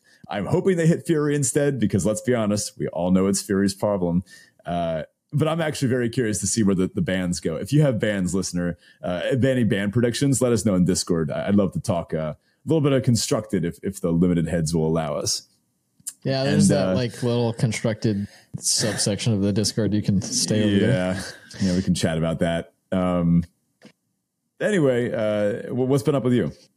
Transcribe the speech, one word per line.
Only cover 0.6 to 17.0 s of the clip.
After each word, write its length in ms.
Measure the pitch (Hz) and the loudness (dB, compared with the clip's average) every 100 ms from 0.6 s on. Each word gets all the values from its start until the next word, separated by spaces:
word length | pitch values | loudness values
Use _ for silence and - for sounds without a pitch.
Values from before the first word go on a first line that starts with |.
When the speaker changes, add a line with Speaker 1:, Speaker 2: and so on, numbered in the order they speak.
| 190 180 | 2 2
Speaker 1:
they 100 | 160 | 2
hit 200 | 165 - | 2 2
Fury 280 | 160 147 | 0 2
instead 440 | 147 139 151 143 135 | 0 0 2 0 0
because, 260 | 104 101 | 0 0
let's 160 | 90 107 | 0 -2
be 140 | - | 0
honest, 420 | 120 107 104 - - | 0 0 -2 -4 -6
we 100 | 73 | -6
all 220 | - 87 | -2 2
know 160 | 92 95 | 2 2
it's 120 | 98 | 0
Fury's 320 | - 98 98 | 0 0 0
problem. 520 | 95 107 101 87 87 - - - _ - | 0 -2 0 0 -2 -4 -12 -20 _ -8
Uh, 380 | 87 85 80 - _ _ | -4 -4 -4 -8 _ _
but 160 | 147 156 | -2 0
I'm 140 | 165 | 0
actually 260 | 156 - 131 | -2 -2 -2
very 220 | 127 120 | 0 -2
curious 280 | 113 113 104 | -2 -2 -2
to 60 | 101 | -2
see 160 | - | 0
where 120 | 101 | 2
the, 140 | 92 92 | 2 0
the 60 | - | -2
bans 400 | 90 92 90 87 | -2 -2 -2 -4
go. 160 | 90 71 | -4 -6
If 160 | - | 0
you 80 | 147 | 2
have 180 | 151 113 | 2 2
bans, 360 | 107 101 90 | 0 0 -2
listener, 420 | 95 90 87 87 82 _ - | -2 -4 -4 -4 -6 _ -12
uh, 200 | - 90 98 135 | -6 -4 -2 0
any 220 | 135 127 | 2 2
ban 260 | 113 98 101 | 2 0 0
predictions, 520 | 110 120 117 139 135 | 0 0 0 0 2
let 100 | 123 | 2
us 140 | 117 110 | 2 2
know 80 | |
in 100 | 92 | 2
Discord. 460 | 90 92 - 82 76 | 2 2 0 -2 -2
I, 180 | - - | -4 0
I'd 60 | |
love 180 | 101 95 | 2 2
to 80 | - | 0
talk, 320 | - 87 90 | -4 -4 -2
uh, 60 | 80 | -4
a 180 | 78 76 _ _ - | -4 -8 _ _ -2
little 160 | 160 | 0
bit 100 | 147 | 2
of 100 | 135 | 2
constructed 600 | 123 117 - 127 - 95 | 2 0 0 -4 -2 -2
if, 140 | 85 - | -2 -6
if 200 | 98 - | -8 -4
the 100 | 87 | 0
limited 360 | 85 90 85 80 | 2 2 2 0
heads 260 | 85 78 | -2 -2
will 120 | 82 80 | 0 0
allow 280 | 82 78 | 0 -2
us. 340 | 73 - - - _ _ _ _ _ - - | -4 -4 -6 -8 _ _ _ _ _ -16 -8
Speaker 2:
Yeah, 180 | - 135 | -4 -2
there's 260 | 135 101 98 | 0 4 4
Speaker 1:
And, 80 | 98 | 4
Speaker 2:
that, 100 | 95 | 2
Speaker 1:
uh, 60 | |
Speaker 2:
like, 280 | 92 | 0